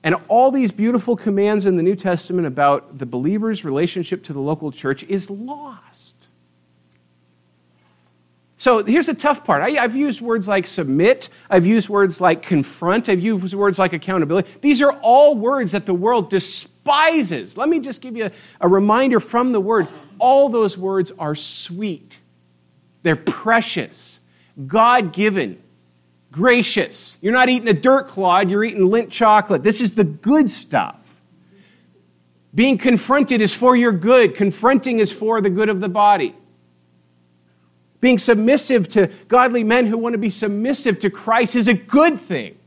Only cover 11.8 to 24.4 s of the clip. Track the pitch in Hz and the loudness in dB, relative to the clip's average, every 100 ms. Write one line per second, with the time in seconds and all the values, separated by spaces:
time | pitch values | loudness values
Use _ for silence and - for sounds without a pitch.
11.8 | 202 202 190 160 180 165 - 165 135 - | 0 0 0 2 0 0 0 -2 -2 -6
12.8 | 165 208 233 190 202 208 185 196 202 185 | -2 -2 0 -2 0 -4 -4 -2 -2 2
13.8 | 190 170 185 190 151 180 - - 285 254 | -2 -2 -4 -2 0 -2 -4 -4 0 2
14.8 | 285 - 220 254 294 262 226 277 202 196 | 2 2 4 6 6 4 -2 -2 -2 -4
15.8 | - 175 208 240 175 196 - - - _ | -4 -2 0 0 0 -4 -4 -14 -16 _
16.8 | - 285 330 320 202 151 98 185 285 320 | -2 2 2 2 -2 -6 -10 -4 -2 -2
17.8 | 262 - 254 226 208 - - _ 175 190 | -4 -14 -12 -8 -8 -8 -20 _ 0 2
18.8 | 208 220 269 226 - 233 254 226 190 226 | 2 2 2 0 0 -2 0 -2 0 0
19.8 | 165 - - - 240 269 277 226 208 185 | -2 -8 -20 -2 2 4 2 2 -2 -2
20.8 | 190 190 180 - 156 151 - - - 175 | -4 -2 -4 -6 -8 -8 -10 -12 -14 -10
21.8 | 214 160 _ - _ _ _ _ _ _ | -8 -10 _ -20 _ _ _ _ _ _
22.8 | _ _ 165 156 - - 220 233 220 175 | _ _ -2 -2 -4 -6 0 0 0 -8
23.8 | 117 - - - _ _ | -10 -14 -20 -20 _ _